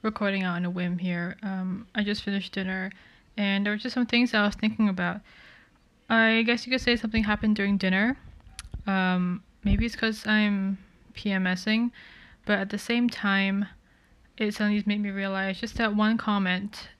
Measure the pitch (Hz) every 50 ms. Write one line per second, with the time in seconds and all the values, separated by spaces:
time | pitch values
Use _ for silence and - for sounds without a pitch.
0 | - 220 214 - 214 202 196 196 190 185 175 170 180 175 180 180 180 175 175 175
1 | 180 180 175 175 175 175 - - - 202 190 190 185 185 185 190 - - _ 220
2 | 208 208 208 208 - - 202 196 190 - - 196 190 190 190 190 185 190 - -
3 | - - - - _ _ _ - 208 196 196 196 202 208 208 208 - 254 - 254
4 | 247 220 - 240 247 240 - 214 208 208 202 - - 214 214 - 220 208 190 180
5 | 180 175 175 208 - - - - - - - - - _ _ _ _ _ _ _
6 | _ _ 226 226 226 220 226 226 226 220 240 233 - 247 254 262 - - 240 233
7 | - 220 214 226 220 202 185 - - 214 214 208 202 202 202 196 196 185 185 190
8 | 208 240 277 - - - - - - - - - - - - - - - 196 190
9 | 185 185 185 180 180 180 180 - - _ _ _ - 202 196 208 226 233 226 -
10 | - 226 220 214 - 214 214 214 208 208 202 196 190 196 196 190 - - _ _
11 | _ - - - - 214 196 190 185 185 180 180 - - 214 226 240 240 - -
12 | - - - - - - - _ _ - 208 190 196 196 202 202 - - 233 240
13 | 240 240 - - - 202 196 196 196 196 196 196 208 - - - _ _ _ _
14 | _ _ _ _ _ _ _ - 220 208 208 - 214 208 208 208 196 208 208 208
15 | 208 202 196 196 196 196 190 190 190 190 190 - - 220 - - 233 214 208 208
16 | 214 214 226 220 - - 208 202 190 185 180 180 196 208 - - - - - _